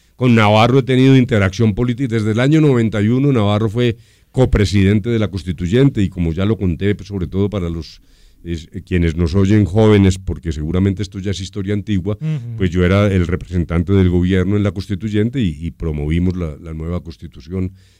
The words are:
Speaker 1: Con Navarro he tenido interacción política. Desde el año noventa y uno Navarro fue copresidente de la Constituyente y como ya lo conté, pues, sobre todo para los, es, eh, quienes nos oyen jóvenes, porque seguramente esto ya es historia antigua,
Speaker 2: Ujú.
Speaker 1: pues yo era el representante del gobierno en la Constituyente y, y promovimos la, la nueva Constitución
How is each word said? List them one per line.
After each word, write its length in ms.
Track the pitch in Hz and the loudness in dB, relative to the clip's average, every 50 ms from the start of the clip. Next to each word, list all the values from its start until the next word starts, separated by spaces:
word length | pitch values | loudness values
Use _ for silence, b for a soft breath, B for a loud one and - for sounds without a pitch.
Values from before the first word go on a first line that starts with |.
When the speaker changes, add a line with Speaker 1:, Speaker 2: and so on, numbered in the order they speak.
| _ _ _ | _ _ _
Speaker 1:
Con 180 | - 127 127 117 | -2 2 4 4
Navarro 460 | 113 107 104 107 107 113 123 123 139 | 4 4 4 4 4 4 4 4 2
he 20 | 131 | 2
tenido 340 | - 131 127 131 135 135 | 2 2 4 6 6 6
interacción 580 | 131 123 - 127 104 98 95 92 - 117 110 95 | 6 4 4 2 2 0 0 0 0 0 0 2
política. 420 | 104 123 123 120 113 139 120 110 | 0 -2 -4 -4 -4 -4 -4 -2
Desde 160 | 113 104 110 107 | -2 -2 -2 0
el 80 | 113 | 0
año 200 | 127 139 156 160 | 2 2 4 4
noventa 400 | 156 147 131 120 113 107 101 107 | 4 4 4 2 0 0 0 0
y 60 | 101 | 0
uno 260 | 107 120 131 139 143 135 | 0 2 2 2 2 2
Navarro 360 | 117 101 101 104 104 110 107 | 2 2 2 0 0 0 -2
fue 280 | 98 120 123 120 110 b b b b b b _ - | -2 -2 -2 -2 -2 b b b b b b _ 0
copresidente 760 | 127 127 - - 104 101 92 101 101 95 95 104 110 95 120 | 0 2 2 4 2 2 2 2 4 4 4 4 2 0 0
de 100 | 117 113 | -2 -2
la 80 | 107 90 | -2 -2
Constituyente 760 | 87 95 - 92 82 73 90 82 101 123 139 139 - 110 98 | -4 -8 -8 -8 -6 -6 -4 0 2 4 4 4 2 0 -2
y 60 | 90 | -2
como 240 | - 90 85 82 80 | -2 -4 -4 -4 -2
ya 120 | 80 95 | -2 -2
lo 120 | 104 113 | -2 -2
conté, 400 | - 104 90 87 - 98 101 104 | -2 -2 -2 -2 -2 -2 -2 -2
pues, 100 | - 90 | -4 -6
sobre 220 | 95 101 98 87 - | -10 -8 -8 -6 -4
todo 200 | 92 95 101 101 | -2 -2 -2 -2
para 220 | 104 101 87 85 | -2 -4 -6 -6
los, 300 | 82 85 78 - - - b b b b b b b b - | -6 -8 -10 -12 -18 -20 b b b b b b b b -12
es, 260 | 85 85 78 78 - - | -10 -10 -10 -10 -12 -16
eh, 100 | 98 - | -16 -8
quienes 300 | - 92 87 85 82 76 | -4 -2 0 0 0 0
nos 220 | 82 87 78 80 | 0 -2 0 2
oyen 300 | 98 98 95 107 104 104 | 2 2 4 4 2 2
jóvenes, 520 | 82 90 110 110 107 107 101 98 95 90 95 | 2 2 2 4 6 6 6 6 4 2 0
porque 320 | 95 - 82 76 - 85 | -4 -8 -8 -8 -8 -8
seguramente 540 | 71 76 73 78 82 90 98 98 98 95 104 | -8 -6 -6 -4 -2 0 0 0 -2 -4 -6
esto 160 | - - 101 | -10 -10 -8
ya 100 | 92 101 | -8 -8
es 100 | 95 92 | -8 -8
historia 340 | 95 90 - 104 95 98 104 | -10 -10 -10 -8 -6 -4 -6
antigua, 420 | 104 92 - 104 92 82 98 104 - | -6 -4 -4 -4 -4 -2 -4 -6 -6
Speaker 2:
Ujú. 360 | 156 156 156 143 117 120 117 | -6 -6 -6 -6 -8 -10 -4
Speaker 1:
pues 140 | 110 95 90 | -2 -2 0
yo 140 | 80 90 90 | 2 2 2
era 220 | 87 95 101 104 | 4 4 4 2
el 220 | 104 95 92 87 80 | 2 2 0 0 0
representante 640 | 90 - - - 87 90 82 - 85 85 87 92 98 | -2 -4 -6 -4 -4 -4 -2 -2 -2 -2 0 2 2
del 180 | 98 92 90 | 4 4 4
gobierno 460 | 87 90 90 90 98 92 90 95 104 | 4 2 2 2 2 0 0 0 0
en 80 | 104 101 | 0 -2
la 80 | 101 92 | -2 -4
Constituyente 680 | 101 95 - 101 85 104 110 104 104 107 120 127 139 | -6 -8 -8 -8 -6 -6 -4 -2 -2 -2 -2 -2 -2
y, 160 | 117 90 78 73 | -2 -4 -4 -6
y 100 | 85 85 | -8 -10
promovimos 680 | - - 90 82 76 73 73 76 82 85 90 92 90 | -10 -8 -8 -6 -6 -4 -4 -2 -2 0 0 -2 -2
la, 200 | 92 85 78 71 - | -4 -6 -8 -10 -12
la 140 | 87 82 80 | -14 -14 -12
nueva 300 | 78 80 82 87 87 71 | -10 -8 -8 -8 -8 -10
Constitución 680 | 85 82 - - 76 - 80 71 78 90 95 92 92 95 b b b b | -12 -16 -18 -20 -20 -20 -20 -16 -10 -8 -6 -6 -6 -8 b b b b